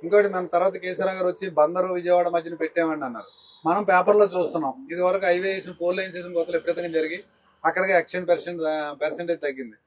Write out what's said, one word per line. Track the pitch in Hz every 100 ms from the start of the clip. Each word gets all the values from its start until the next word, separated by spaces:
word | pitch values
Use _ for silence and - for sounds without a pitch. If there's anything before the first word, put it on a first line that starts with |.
ఇంకోటి, | 160 208 196
మన | 190 180
తర్వాత | 175 185 185
కేసీఆర్ | 180 180 190
గారు | 185 180
వచ్చి, | 180 190
"బందరు | 151 151 180 185
విజయవాడ | 180 175 175 175
మధ్యన | 170 165
పెట్టామండి" | 165 160 170 165 156
అన్నారు. | 135 117 101 _ - - 156
మనం | 180
పేపర్లో | 202 185 180 208
చూస్తున్నాం, | 202 180 160 - 143 131 139
ఇది | 170
వరకు | 180 185 185
హైవే | 175 190
వేసిన, | 190 180
ఫోర్ | 175 175 185
లైన్స్ | 190 175
వేసిన | 175
కొత్తలు | 170 165 175
విపరీతంగా | 160 170 175
జరిగి | 160 156 175 - _ _ _
అక్కడికి | 160 170 190
యాక్సిడెంట్ | 180 160 180 175
పర్సెంట్, | 170 175 175 156 156 147 143
పర్సెంటేజ్ | 147 151 170 165
తగ్గింది. | 147 131 123 107